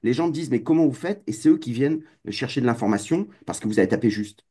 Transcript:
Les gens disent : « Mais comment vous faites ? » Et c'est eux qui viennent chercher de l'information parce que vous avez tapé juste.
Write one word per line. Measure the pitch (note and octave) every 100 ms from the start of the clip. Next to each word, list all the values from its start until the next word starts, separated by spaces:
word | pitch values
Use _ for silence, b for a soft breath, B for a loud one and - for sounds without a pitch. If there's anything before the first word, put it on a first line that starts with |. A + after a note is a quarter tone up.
Les | A2
gens | C3 E3+
disent : « | D3+ D#3
Mais | A#2+
comment | A#2 D#3+ D#3
vous |
faites ? » | B2+ E3+ G3+ -
Et |
c'est | G#2+ D#3
eux | D#3
qui | B2
viennent | A#2 C#3+ D#3 D#3 B -
chercher | G#2 B2+ -
de | A#2+
l'information | A#2 G#2+ G#2 - E3 G#3 B -
parce | -
que | A2
vous | G#2+
avez | A2+
tapé | A2+ A#2
juste. | G#2 G#2 - _